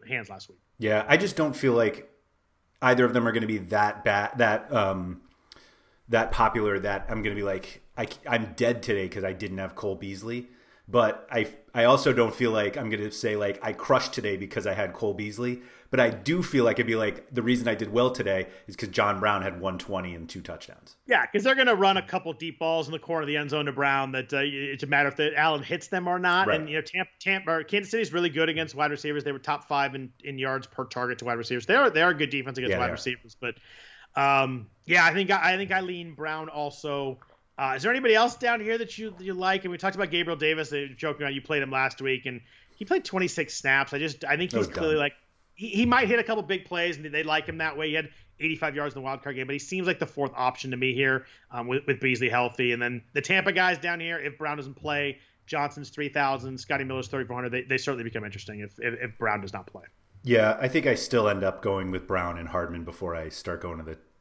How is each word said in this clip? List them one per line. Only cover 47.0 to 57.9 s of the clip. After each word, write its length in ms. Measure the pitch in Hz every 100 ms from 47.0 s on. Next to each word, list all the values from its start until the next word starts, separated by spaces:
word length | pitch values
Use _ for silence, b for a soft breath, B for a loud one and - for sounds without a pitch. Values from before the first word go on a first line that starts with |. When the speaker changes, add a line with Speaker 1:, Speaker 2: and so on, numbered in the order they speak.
| 151
Speaker 1:
they 160 | 147
like 240 | 156 156 156
him 100 | 160
that 200 | 160 143
way. 100 | 156
He 60 |
had 160 | 156 151 b b -
eighty-five 360 | 160 156 156 143
yards 180 | 147
in 60 | 135
the 40 | 131
wild 160 | 139
card 140 | 143 131
game, 100 | 131
but 80 |
he 40 | 143
seems 280 | - 185 180
like 120 | -
the 80 | 165
fourth 260 | - 139 127
option 340 | 127 - 131
to 40 | 127
me 160 | 131
here, 320 | 127 135 131 B B B
um, 160 | 123 120
with, 200 | 131 143
with 120 | 135
Beasley 300 | 135 120 123
healthy. 440 | 120 123 113 123
And 100 | 120
then 180 | 123 123 -
the 80 | 143
Tampa 300 | 139 190 190
guys 260 | 180 185 170
down 220 | 175 170
here, 180 | 165 170
if 180 | 143 147
Brown 220 | 151 147
doesn't 160 | 135
play, 440 | 139 151 147 143 135 b b -
Johnson's 420 | 151 143 147 143
three 220 | - 147
thousand, 480 | 147 139 135 131 131
Scotty 240 | - 143
Miller's 240 | 135 131 127
thirty-four 260 | 135 120
hundred. 180 | 123 123
They, 100 | 127
they 160 | 127 131
certainly 260 | -